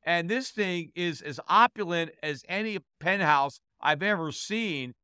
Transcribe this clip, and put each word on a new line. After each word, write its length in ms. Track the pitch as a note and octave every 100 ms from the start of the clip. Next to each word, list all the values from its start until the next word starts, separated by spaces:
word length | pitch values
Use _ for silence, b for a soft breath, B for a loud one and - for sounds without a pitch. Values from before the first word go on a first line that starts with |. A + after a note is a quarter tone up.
And 260 | - E3+ E3+
this 220 | A#3 C4
thing 400 | - G3 F3 D#3+
is 280 | - F3 C#3+
as 180 | D3 B2+ -
opulent 600 | F#3 A#3 - F#3 E3+ D#3+ -
as 200 | D#3 C#3+ -
any 300 | F#3 A3 G3 _ _
penthouse 640 | E3 G3 E3 D3 C#3 - _ _
I've 220 | D3 D3+
ever 300 | F#3+ G3+ D#3+
seen. 640 | - - A3 A3 D3 B2+ -